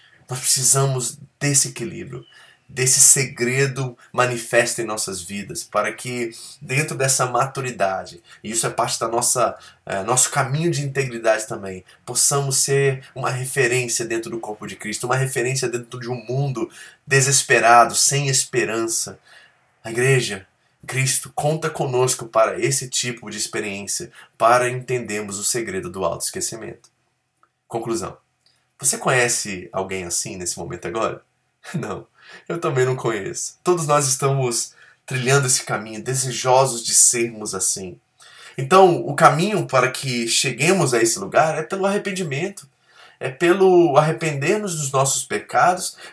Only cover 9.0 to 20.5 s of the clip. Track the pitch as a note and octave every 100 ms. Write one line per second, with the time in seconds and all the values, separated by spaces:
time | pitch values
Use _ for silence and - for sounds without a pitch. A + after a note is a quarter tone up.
9 | A#2+ A#2 - B2+ G#2+ - - _ - G2
10 | G2+ B2 - C#3+ B2+ D3 E3+ C#3+ C#3+ C#3
11 | B2 A#2 A2 A2 - G#2+ G2 F#2 - _
12 | - A#2+ - C#3+ C#3 C3 - C#3 C#3 C3+
13 | - C3+ B2+ C3 B2+ C#3 A#2+ B2+ A#2+ -
14 | A2+ A2+ A2+ A#2 A2 G#2 G2+ F#2+ G#2+ G#2
15 | A#2+ C3 C3 - A#2+ C3+ B2 B2 A#2+ B2
16 | A#2 B2 - C3 C#3 C3 - - - -
17 | - C#3 C3 C3 - A#2+ A2 A#2+ A2+ -
18 | - C#3 C#3 C3+ - B2 G#2 A2+ A2+ -
19 | - F#2 _ - - _ _ _ A#2 A#2
20 | C3 C3 G2+ G2 F#2